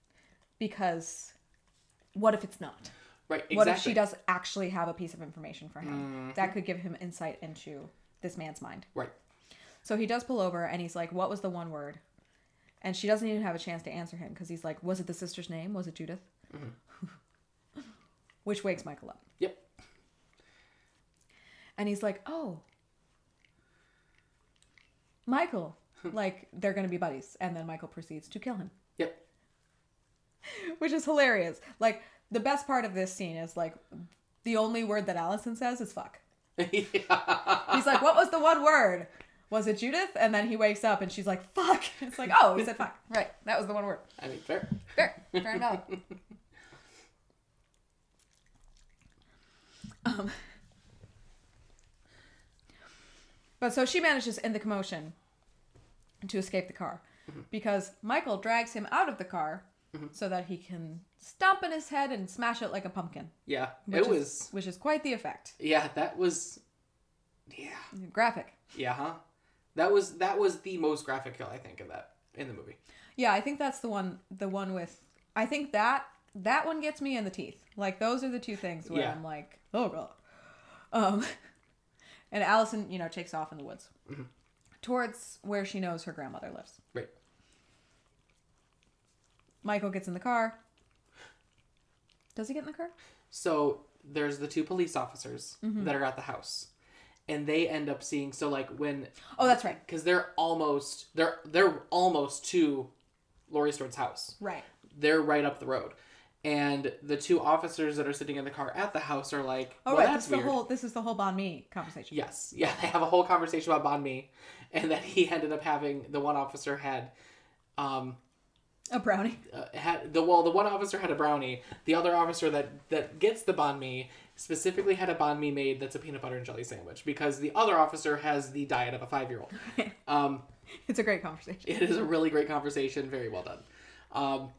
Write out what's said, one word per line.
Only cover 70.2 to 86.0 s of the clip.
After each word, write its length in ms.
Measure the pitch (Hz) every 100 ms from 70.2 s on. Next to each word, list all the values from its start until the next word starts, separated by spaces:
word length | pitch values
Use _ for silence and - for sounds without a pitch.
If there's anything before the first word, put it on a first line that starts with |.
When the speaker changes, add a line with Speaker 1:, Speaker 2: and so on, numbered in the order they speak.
| 185 196
Speaker 2:
was 220 | 196 165
the 160 | 190 185
most 260 | 151 147 -
graphic 320 | 131 131 120
kill, 80 | 135
I 120 | 131
think, 220 | - -
in 60 | 92
that, 220 | 78 - _ _
in 140 | - 139
the 60 |
movie. 200 | 101 - - - - - -
Speaker 1:
Yeah, 160 | 240
I 80 | 202
think 200 | 214 285
that's 180 | 285 269
the 100 | 240
one, 300 | 202 190 175 - 196
the 120 | 196
one 260 | 190 190
with, 260 | 185 170 - _ _ _ -
I 100 | 233
think 240 | 294 285
that, 320 | 208 220 269 - - _
that 320 | 202 190 269 311
one 140 | 311
gets 200 | 302 302
me 160 | 277 254
in 60 |
the 80 | 202
teeth. 320 | 190 165 - _ -
Like, 240 | 196 190
those 240 | 220 254
are 40 | 262
the 100 | 247
two 160 | 247 202
things 340 | 185 165 160
where 120 | 165
Speaker 2:
Yeah. 100 | -
Speaker 1:
I'm 100 | 156
like, 380 | 160 151 - - _
"Oh, 160 | 214 226
God." 180 | 156 139 - _ - - - - - -
Um, 320 | 226 202 202 254 - - _ _ _
<laughs> 540 | _ _ - - _
and 100 | 208
Allison, 480 | 185 220 220 220 202
you 80 | 185
know, 80 | 165
takes 260 | 180 170
off 200 | 160 156
in 60 | 156
the 60 |
woods 260 | 139 - - _ -
Speaker 2:
Mm-hmm. 140 | 139 127 _ _ _ _ _
Speaker 1:
towards 560 | - 247 233 226 - -
where 220 | 196 202
she 140 | 196 196
knows 240 | 180 170